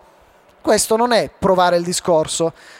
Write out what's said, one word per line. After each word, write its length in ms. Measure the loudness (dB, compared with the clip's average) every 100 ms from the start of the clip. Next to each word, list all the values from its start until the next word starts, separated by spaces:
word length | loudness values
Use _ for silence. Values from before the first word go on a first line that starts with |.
| _ _ _ _ _ _
questo 340 | -2 -2 0 0
non 160 | 0
è 180 | 0 -2 -2
provare 380 | 0 2 2 0
il 60 |
discorso, 680 | -2 -4 0 0 0 -2 -4 -6 -18 -20